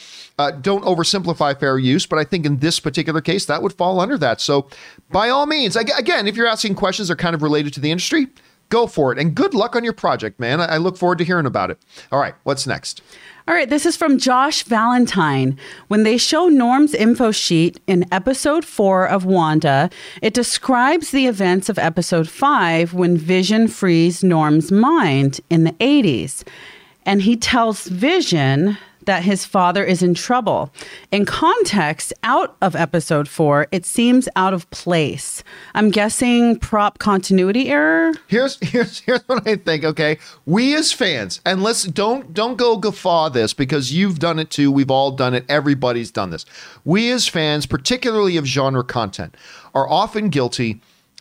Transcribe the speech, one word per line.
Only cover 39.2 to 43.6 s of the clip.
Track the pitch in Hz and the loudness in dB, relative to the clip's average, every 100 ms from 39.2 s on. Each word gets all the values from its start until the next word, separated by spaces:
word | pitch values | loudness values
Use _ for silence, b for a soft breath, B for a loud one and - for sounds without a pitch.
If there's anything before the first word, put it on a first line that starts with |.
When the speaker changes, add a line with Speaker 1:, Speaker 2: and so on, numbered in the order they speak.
| - | 0
Speaker 1:
what | 247 214 | -4 -2
I | 202 | -2
think, | 175 156 | -2 -2
okay? | 156 156 151 151 B B - | -2 0 -2 -2 B B -2
We | 202 262 302 | 0 2 0
as | 311 | 0
fans, | - 214 135 98 - - | -2 -2 -2 -6 -6 -4
and | 185 | 0
let's, | 208 233 | 0 -2
don't, | 196 156 208 262 147 | -4 -2 -2 -2 -6
don't | 165 226 247 | -4 -4 0
go | 240 214 | 0 0
guffaw | 208 - - 170 156 | -2 -4 0 0 0
this | 123 110 | 0 -2
because | - | -2